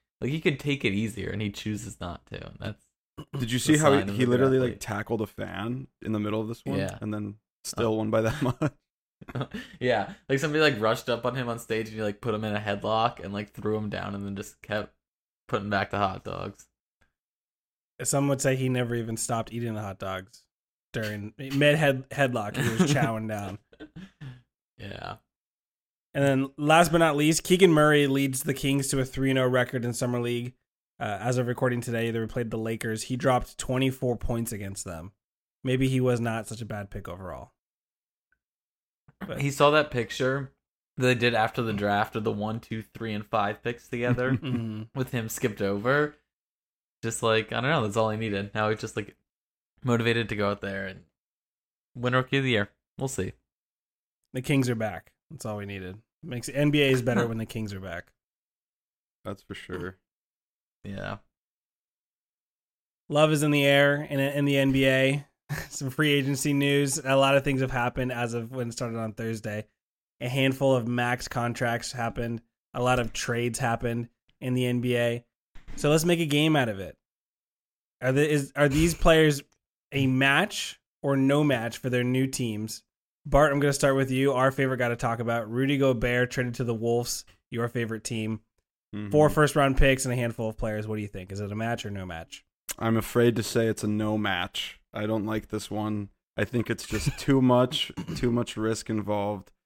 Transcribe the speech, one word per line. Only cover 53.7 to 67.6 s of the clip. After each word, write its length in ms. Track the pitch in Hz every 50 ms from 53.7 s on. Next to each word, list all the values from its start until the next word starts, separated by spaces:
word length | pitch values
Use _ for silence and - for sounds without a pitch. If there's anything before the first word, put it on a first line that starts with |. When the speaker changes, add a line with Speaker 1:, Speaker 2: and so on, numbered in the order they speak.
| _ _ _ _ _ _ _ _ _ _ _ _ -
Speaker 3:
The 80 | 127
Kings 280 | 127 - 143 135 127 123
are 60 | 120
back. 360 | 110 110 104 90 80 - _ _ _ _ -
That's 140 | - - -
all 120 | 113 104
we 80 | 104 101
needed. 320 | 101 101 95 92 90 95 110 _ _ _ _
Makes 280 | - 170 127 120 - 139
N 200 | 131 139 147 147
B 100 | 147 147
A 80 | 143 135
is 120 | 131 127
better 260 | 117 123 120 120 117
Speaker 1:
<laughs> 0 |
Speaker 3:
when 100 | 117 117
the 80 | 113 113
Kings 280 | - - 113 107 104 101
are 60 | 95
back. 320 | 95 92 85 87 - _ _ _ _ _ _ _ _ _ _ _ _ _ _ _ _ _ _ _ _ _ _ _ -
Speaker 2:
That's 160 | 101 101 -
for 140 | _ - 101
sure. 420 | - - - 95 87 87 92 95 _ _ _ _ _ _ _ _ _ _ _ _ _ _ _ _ _ -
Speaker 1:
Yeah. 340 | 101 98 98 95 98 107 104 _ _ _ _ _ _ _ _ _ _ _ _ _ _ _ _ _ _ _ _ _ _ _ _ _ _ _ _ _ _ _ _ _ _ _ _ _ -
Speaker 3:
Love 220 | 147 147 156 156
is 120 | 156 143 151
in 80 | 147
the 140 | 147 143 139
air 420 | 139 139 143 143 143 143 143 151 147
in, 100 | 143 139
in 260 | 139 139 143 147 143
the 120 | 143 139
N 140 | 139 135 139
B 160 | 131 135 135
A. 380 | 135 131 131 135 135 139 147 - _ _ _ _ -
<laughs> 200 | 143 - - -
Some 200 | - - 143 131
free 240 | 127 - 156 147 143
agency 400 | 143 131 139 139 131 - 147 143
news. 460 | 139 139 143 143 143 143 139 143 160 131
A 120 | 131 135
lot 200 | 135 135 139 139
of 80 | 139 135
things 180 | 147 135 131